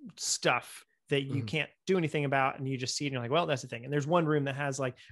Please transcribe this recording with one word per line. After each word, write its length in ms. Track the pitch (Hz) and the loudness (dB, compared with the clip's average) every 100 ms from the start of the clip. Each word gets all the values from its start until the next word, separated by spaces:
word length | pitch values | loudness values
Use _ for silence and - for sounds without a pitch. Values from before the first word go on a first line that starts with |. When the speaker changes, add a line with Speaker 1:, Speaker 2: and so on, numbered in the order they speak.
| 254 - | -18 -6
Speaker 1:
stuff 720 | - - 165 123 - - - _ - | -4 0 2 2 0 -18 -20 _ -2
that 140 | 143 | 0
you 120 | 139 120 | 0 -2
Speaker 2:
Mm-hmm. 100 | 110 | -2
Speaker 1:
can't 240 | 156 147 _ - | -2 -4 _ 0
do 120 | 190 | 2
anything 260 | 156 151 143 | 2 0 2
about, 320 | 139 135 - | 2 2 0
and 100 | 135 | -4
you 80 | 131 | -4
just 180 | 127 - | -4 -4
see 100 | 147 | -2
it 20 | |
and 40 | |
you're 80 | 131 | -2
like, 100 | 117 | 0
"Well, 140 | 156 165 | 0 2
that's 160 | 139 | 0
the 60 | 127 | -2
thing." 160 | 117 | -10
And 80 | 131 | -2
there's 140 | 147 143 | -2 2
one 180 | 175 156 | 4 4
room 200 | 151 139 | 2 2
that 100 | 135 | -2
has, 240 | 143 135 | -2 -2
like, 160 | 127 - - | -4 -4 -16